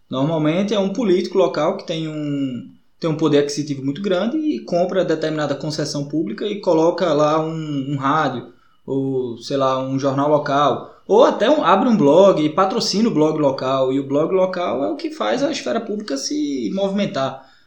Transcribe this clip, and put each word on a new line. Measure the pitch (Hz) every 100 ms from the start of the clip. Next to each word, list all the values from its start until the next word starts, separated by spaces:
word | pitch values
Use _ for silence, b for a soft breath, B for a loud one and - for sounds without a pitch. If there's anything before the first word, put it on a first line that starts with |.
| -
Normalmente | 131 147 160 151 175 208
é | 214
um | 196
político | 269 214 180 - 196
local | 170 - 160 196
que | -
tem | 160 160
um, | 151 147 143 135 120 - - _ _
tem | 165
um | 151
poder | 156 143
aquisitivo | 143 151 143 127
muito | 135 196
grande | 202 180 226 311
e | 302 226
compra | - 170 180 190
determinada | 156 156 156 156 143
concessão | 139 156 147 147 143 139
pública | 151 190 226 214
e | 202
coloca | 185 160 165 175 175
lá | 147 151 160
um, | 160 160 156 143 131
um | 139
rádio, | 135 156 143 120 - B B B -
ou, | 135 135 131 120 113
sei | - 139
lá, | 135 131
um | 131 135
jornal | 139 131 147
local, | 147 - 139 143 - - - -
ou | 208
até | 302 - 214
um, | 302
abre | - 208 262
um | 202
blog | 139 165 196 156
e | 151
patrocina | 190 196 233 - 185 233
o |
blog | 151 156 156
local, | 143 131 131 135 131
e | 139
o | 135
blog | 143 170
local | 185 185 180 185 240
é | 285
o | 320
que | 320
faz | - 214 254
a | 285
esfera | 285 247 233
pública | - 208 214 269
se | - 294 143 135 185
movimentar. | 190 196 202 185 139 131 - B B